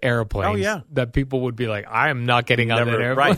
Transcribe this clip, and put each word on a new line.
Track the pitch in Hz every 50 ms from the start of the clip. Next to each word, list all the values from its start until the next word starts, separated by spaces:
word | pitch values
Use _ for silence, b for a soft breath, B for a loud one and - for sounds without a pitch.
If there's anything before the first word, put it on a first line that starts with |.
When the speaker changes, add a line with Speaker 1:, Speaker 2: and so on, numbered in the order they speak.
Speaker 1:
airplanes | - 127 120 117 113 104 - 104 95 101
Speaker 2:
Oh, | 104
yeah. | 101 190 208 214 170 - -
Speaker 1:
that | 151 135 127 117
people | - 143 135 131 135 127
would | 127 123 117
be | 113 123
like, | 113 107 101 104 -
"I | 113 113 131 156
am | 143 123 120
not | 123 123 120 120
getting | - 123 120 120 113
on | 117 113
Speaker 2:
Never, | 117 117 117 110
Speaker 1:
that | 120 123 131
Speaker 2:
right, | 135 139 147 196